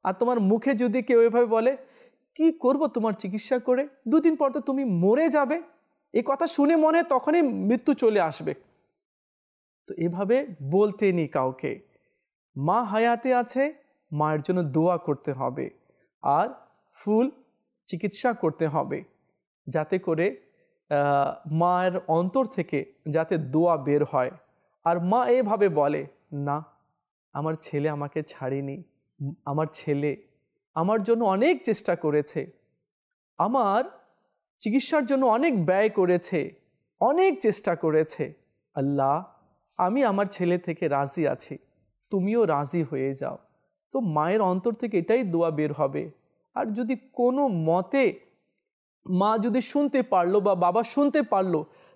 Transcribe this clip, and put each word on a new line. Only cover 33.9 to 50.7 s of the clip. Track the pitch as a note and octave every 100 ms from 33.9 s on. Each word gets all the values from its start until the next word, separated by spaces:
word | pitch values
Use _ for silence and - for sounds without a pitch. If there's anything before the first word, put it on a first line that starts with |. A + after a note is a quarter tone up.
| - _ _ _ _ _ _
চিকিৎসার | G#3+ B3+ - D#4 A#3+
জন্য | C#4 C4
অনেক | A3+ D#4+ A3+ D#3+
ব্যয় | F#3 G#3+
করেছে, | G#3 F3+ F3+ - F3 - - _ _ _ _
অনেক | A#3 D#4+ F#4+ E4+
চেষ্টা | A3 - - E3+
করেছে। | D#3+ D#3 D#3 - D3+ - _ _ _ -
আল্লাহ, | C#3 C#3+ C3+ D3+ G3 _ _ _ _ -
আমি | F3+ B3
আমার | B3 G3 G3+
ছেলে | - F3 F3
থেকে | F3+ D#3+ E3
রাজি | C#3 C#3 F3 D3
আছি, | C3 - C3+ _ _ _ _ _
তুমিও | G3 F#3+ A#3 G3+
রাজি | C#3+ C#3+ F3
হয়ে | D3 C#3 C3+
যাও।" | C3+ - - _ _ _ _ _
তো | C4+
মায়ের | G#3+ D3+ D#3+ G#3+
অন্তর | F#3+ F#3 A#3
থেকে | A3 A#3 G3
এটাই | E3+ A#3
দোয়া | G#3 E3+ E3
বের | D3+ D3+
হবে। | D3+ C#3 D3 D#3 _ _ _ _
আর | B3 B3
যদি | G#3 A#3 C4 _
কোনো | - A#3+ C4 C#4
মতে | F3 D#3+ F3 F#3+ C#4 A#3 - _ _ _ _ _ _ _ _ -
মা | F3+ G3+ A3
যদি | A3+ B3
শুনতে | - C#4+ C#4+ C#4
পারলো | - F#3+ F3 G#3
বা | G3+ F#3
বাবা | F3